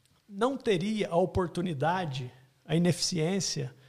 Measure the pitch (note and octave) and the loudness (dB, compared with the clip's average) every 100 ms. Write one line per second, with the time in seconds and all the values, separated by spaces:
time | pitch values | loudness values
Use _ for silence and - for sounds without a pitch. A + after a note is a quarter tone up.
0 | _ _ - G3+ A#3+ C4+ - F#3+ G3 G#3+ | _ _ -12 -2 0 0 0 0 0 0
1 | E3 E3+ F#3 - F3+ - F3+ D3 D3 F3+ | 0 2 2 2 -2 -2 -4 0 0 0
2 | F3 C3+ B2 - - _ - D#3+ F3 - | -2 -6 -8 -12 -20 _ -2 2 4 2
3 | - F3 D#3 G3 - - C3 - | 0 0 0 0 -2 -4 -6 -8